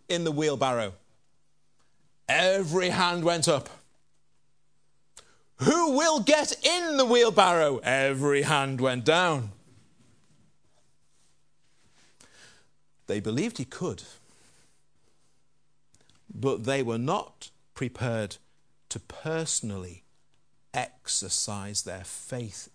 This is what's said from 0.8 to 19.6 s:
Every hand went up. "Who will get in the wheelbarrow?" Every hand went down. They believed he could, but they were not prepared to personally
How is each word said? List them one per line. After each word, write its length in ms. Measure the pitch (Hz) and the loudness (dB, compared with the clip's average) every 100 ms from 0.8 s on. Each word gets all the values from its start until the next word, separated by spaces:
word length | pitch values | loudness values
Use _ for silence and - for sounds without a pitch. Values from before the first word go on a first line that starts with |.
| 104 92 _ _ _ _ _ _ _ _ _ _ _ _ - | -2 -8 _ _ _ _ _ _ _ _ _ _ _ _ -2
Every 640 | 139 180 196 180 175 180 | 2 2 2 0 0 0
hand 340 | 175 180 175 165 | 2 0 0 0
went 240 | 170 160 | 2 2
up. 200 | 147 - - - _ _ _ _ _ _ _ _ _ _ _ _ - - _ _ - | 0 -2 -16 -20 _ _ _ _ _ _ _ _ _ _ _ _ -20 -20 _ _ -2
"Who 400 | 131 320 339 262 | 2 4 4 4
will 240 | 330 311 | 2 2
get 440 | 208 302 285 - 269 | 4 4 4 0 0
in 320 | 349 339 285 | 0 0 2
the 80 | 254 | 4
wheelbarrow?" 720 | 240 233 190 185 175 151 127 | 6 6 6 6 6 2 0
Every 640 | 113 131 135 135 143 143 | 0 2 2 0 0 2
hand 380 | 143 151 139 135 | 2 2 0 0
went 240 | 131 127 117 | 0 0 2
down. 460 | 160 180 147 110 - - - _ _ _ _ _ _ _ _ _ _ _ _ _ _ _ _ _ _ _ _ _ _ - - - - - - _ _ _ _ - | 4 4 0 -4 -12 -20 -20 _ _ _ _ _ _ _ _ _ _ _ _ _ _ _ _ _ _ _ _ _ _ -20 -20 -20 -20 -20 -20 _ _ _ _ -8
They 100 | 101 | -6
believed 400 | 104 113 220 226 | -4 -2 -4 -6
he 60 | 131 | -10
could, 400 | - 180 98 - - _ - - - _ _ _ _ _ _ _ _ _ _ _ _ _ - _ - - | -8 -8 -8 -12 -20 _ -20 -20 -20 _ _ _ _ _ _ _ _ _ _ _ _ _ -20 _ -20 -18
but 300 | - 131 - | -6 -2 -2
they 220 | 113 139 120 | 0 -2 0
were 140 | 113 | -2
not 520 | 127 196 - - - - _ - | -2 -2 -4 -14 -20 -20 _ -8
prepared 640 | 123 - 127 113 104 - _ _ _ _ - | -8 -4 -4 -2 -4 -10 _ _ _ _ -14
to 100 | - | -14
personally 1040 | - - 160 160 160 - | -14 -14 -8 -6 -4 -4